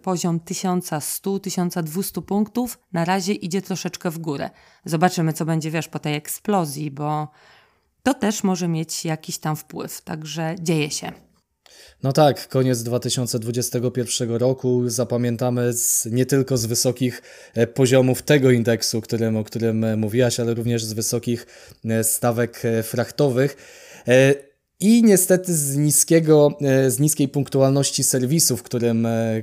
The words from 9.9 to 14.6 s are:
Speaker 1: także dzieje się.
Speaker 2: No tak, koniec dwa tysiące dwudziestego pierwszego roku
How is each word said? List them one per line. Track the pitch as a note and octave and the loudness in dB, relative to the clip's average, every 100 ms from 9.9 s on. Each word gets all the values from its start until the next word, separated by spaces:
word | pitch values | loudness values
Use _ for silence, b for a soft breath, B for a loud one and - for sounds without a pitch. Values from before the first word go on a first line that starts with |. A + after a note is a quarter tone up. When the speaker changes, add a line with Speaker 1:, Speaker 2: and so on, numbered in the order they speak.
| - | -12
Speaker 1:
także | - E3 D#3 D#3 D#3+ E3+ | -12 -12 -10 -6 -6 -6
dzieje | E3 D#3+ D3 | -2 -2 -2
się. | - - - _ _ _ _ _ B B B | -6 -10 -16 _ _ _ _ _ B B B
Speaker 2:
No | C3+ | -2
tak, | C3+ D3 B2 - | 4 4 4 -2
koniec | C3 C3 A#2+ | 0 2 0
dwa | A#2 B2 | -2 -4
tysiące | B2 C3 A#2+ A#2+ | -2 -4 -2 -4
dwudziestego | A2 A#2+ A2+ B2 B2 | -4 -4 -4 -2 -2
pierwszego | B2 A2+ - A#2+ A#2 | -2 -4 -4 -2 0
roku | B2 C3 | 0 0